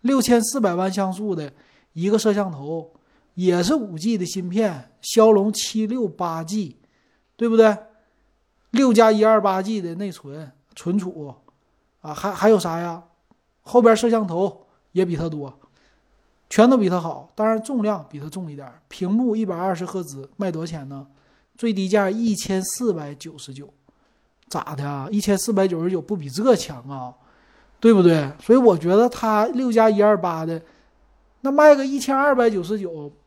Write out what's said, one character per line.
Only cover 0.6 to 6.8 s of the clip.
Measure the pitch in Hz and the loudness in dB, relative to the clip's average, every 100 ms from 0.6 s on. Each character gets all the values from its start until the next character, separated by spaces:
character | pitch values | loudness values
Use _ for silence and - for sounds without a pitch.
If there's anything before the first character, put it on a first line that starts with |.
| 214 175 | -2 0
万 | 190 | -4
像 | 190 190 | -2 -6
素 | 185 214 | -6 -6
的 | 175 147 _ _ _ _ | -6 -8 _ _ _ _
一 | 160 180 | -6 0
个 | 214 | 2
摄 | 214 | 2
像 | 202 190 | 0 -2
头， | 147 139 165 160 _ _ _ _ - | -8 -8 -10 -10 _ _ _ _ -2
也 | 180 175 | 0 2
是 | 175 | 2
五 | 302 214 160 | 0 -2 -6
G | 185 220 | -4 -2
的 | 180 | -4
芯 | 196 175 | -6 -4
片， | 190 202 147 - _ | -2 -2 -4 -16 _
骁 | - - 220 | -2 4 6
龙 | 208 202 | 6 4
七 | 208 - 220 220 | -2 -6 -4 -4
六 | 254 214 | -4 -6
八 | - 175 165 | -4 -6 -6
G， | 165 214 175 - | -6 -6 -6 -12